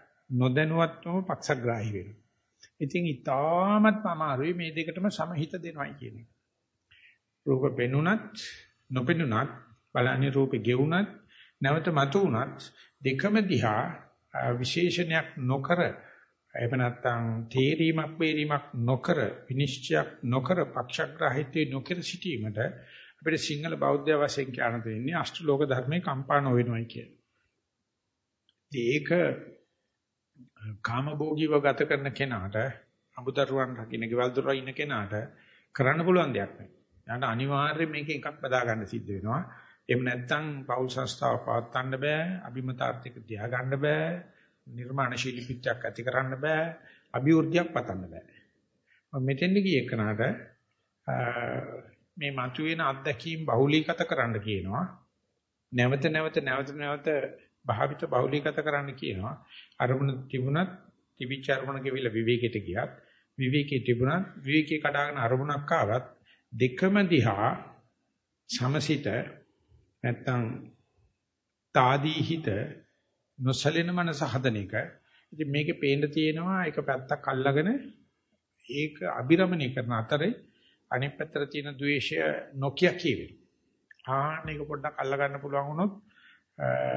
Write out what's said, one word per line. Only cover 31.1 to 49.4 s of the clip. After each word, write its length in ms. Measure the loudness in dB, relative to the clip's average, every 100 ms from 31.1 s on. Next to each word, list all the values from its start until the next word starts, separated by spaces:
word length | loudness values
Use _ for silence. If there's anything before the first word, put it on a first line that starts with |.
| -4 -2 0 4 6
ගත 240 | 4 4
කරන 280 | 2 0 -2
කෙනාට, 480 | -2 -2 -2 -2 -2 -2 -6 _ _ _ -10
අමුදරුවන් 540 | -4 0 0 0 -2 -4
රකින්න 300 | -8 -6 -2
ගෙවල් 260 | 0 2
දොර 180 | 0 0
ඉන්න 200 | -2 -4
කෙනාට 420 | -6 -4 -4 -2 -4 -6 -12 -20 _ _ 2
කරන්න 280 | 2 4
පුළුවන් 300 | 4 4 4
දෙයක් 180 | 0 -4
නෙවෙයි. 240 | -8 -20 -20 _ _
යාට 200 | -10 -4
අනිවාර්යයෙන් 680 | -2 0 0 2 0 0 -2
මේකෙන් 260 | -2 -6 -6
එකක් 220 | -6 -8
බදා 240 | 0 0
ගන්න 220 | 2 -2 -4
සිද්ධ 240 | -8 -6
වෙනවා. 320 | -6 -2 -2 -4 -12 -20 _
එහෙම 180 | -2 0
නැත්නම් 420 | 0 -4 -2 -4 -2 -8
පෞල් 240 | -4 -2 -2
සංස්ථාව 500 | -2 -6 -2 0 0
පවත්වන්න 540 | 0 -2 -2 -4 -4 -2
බෑ, 260 | 0 0 -2 -6
අභිමතාර්ථික 760 | -8 -8 -6 -2 -2 -2 -10 -16
තියා 260 | -10 -8 -4
ගන්න 260 | -4 -2 0
බෑ, 300 | 2 2 0 -4 -10 _ _ _ -16
නිර්මාණශීලී 800 | -14 -8 -2 -2 -2 -4 -6 -8
පිටයක් 340 | -4 -2 -2
ඇති 220 | -4 -4
කරන්න 340 | -2 0 -2 -2
බෑ, 260 | 0 0 0 -6 -18 -20 _
අභිවෘද්ධියක් 560 | 2 6 6 6 2 2
පතන්න 320 | -2 -4 -6 -8
බෑ. 200 | -14 -18 -20 _ _ _ _ _ _ _
මෙතෙන්ද 440 | -4 -2 0